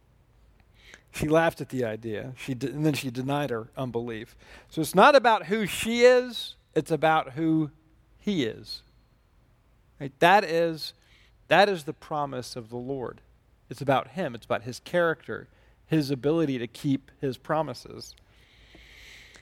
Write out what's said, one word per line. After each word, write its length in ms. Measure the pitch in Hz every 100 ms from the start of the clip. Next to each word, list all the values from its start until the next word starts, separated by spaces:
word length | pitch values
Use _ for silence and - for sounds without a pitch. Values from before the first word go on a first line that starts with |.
| _ _ _ _ _ _ _ _ - - _
She 140 | - 156
laughed 320 | 160 165 -
at 100 | 139
the 140 | 131
idea, 500 | 117 110 113 101 127 127
she 160 | -
de-, 140 | 127 135
and 180 | 143 156
then 80 |
she 180 | 147 135
denied 380 | 120 127 143 143
her 200 | 117 113 -
unbelief. 600 | 131 117 120 110 110 - - - -
So 120 | -
it's 140 | 151 175
not 180 | 247
about 340 | 285 233 214 160
who 180 | 220 196
she 380 | - 226 233
is, 520 | 247 254 247 226 - - _
it's 180 | 160 151
about 420 | 156 160 160 135
who 360 | 131 165 160 151 - _ _ _ _
he 280 | - 190 113
is. 360 | - 107 - - _ _ _ _ _ _ _ _ _ _ -
Right? 180 | 139 -
That 260 | 170 202 180
is, 480 | 165 170 160 - - _ _ _ _ -
that 180 | 160 208
is 160 | 180
the 100 | 143
promise 640 | - - 151 143 127 117 127
of 140 | 110
the 80 | 120
Lord. 420 | 123 139 117 - _ _ _ _ -
It's 120 | 131
about 280 | 139 131 -
him. 240 | 180 160
It's 120 | 117 -
about 180 | 113
his 160 | 123 117
character, 720 | - 175 170 156 - 104 - _ _ _ -
his 260 | 160 139
ability 460 | 139 143 165 151 131
to 80 | 120
keep 440 | - 151 139 - -
his 180 | 139 120
promises. 760 | - 156 147 120 - 117 - - _ _ _ - - - - - - - - -